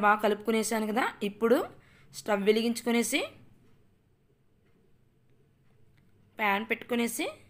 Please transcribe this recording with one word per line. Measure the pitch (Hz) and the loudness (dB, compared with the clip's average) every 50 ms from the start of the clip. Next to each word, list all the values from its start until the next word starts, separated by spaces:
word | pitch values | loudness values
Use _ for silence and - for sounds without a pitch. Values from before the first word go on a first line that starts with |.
| 208 | 4
బాగా | 208 208 208 233 | 4 4 4 2
కలుపుకునేసాను | 208 208 202 - - 220 220 214 - 233 220 220 214 | 2 0 0 0 0 0 0 0 0 -2 -2 -2 -2
కదా. | 208 233 311 - - - 220 202 | -2 -2 -2 -2 -2 -4 -6 -6
ఇప్పుడు | 202 - 226 226 240 311 - - - - - - - - - - - - | -2 0 2 4 4 2 2 -2 -8 -16 -20 -20 -20 -20 -20 -20 -18 -10
స్టవ్ | - - 208 196 196 196 | -4 -2 -2 2 2 2
వెలిగించుకునేసి | 214 220 226 240 233 - - 240 233 233 226 233 262 311 415 640 - - - - - _ _ - - _ _ _ _ _ _ _ _ _ _ _ _ _ _ _ _ _ _ _ _ _ _ _ _ _ _ _ _ _ _ _ _ _ _ _ _ _ _ _ _ _ - - _ _ _ _ _ _ _ _ _ - | 2 4 2 0 -2 -2 -2 0 0 0 0 0 -2 -2 -4 -6 -10 -16 -20 -20 -20 _ _ -20 -20 _ _ _ _ _ _ _ _ _ _ _ _ _ _ _ _ _ _ _ _ _ _ _ _ _ _ _ _ _ _ _ _ _ _ _ _ _ _ _ _ _ -20 -20 _ _ _ _ _ _ _ _ _ -4
ప్యాన్ | 220 202 196 202 220 220 | 0 0 0 0 -2 -4
పెట్టుకునేసి | 233 240 - - 247 240 233 226 - - 339 539 - - - - | -6 -6 -4 -4 -2 -2 -2 -2 -2 -4 -6 -6 -8 -10 -18 -20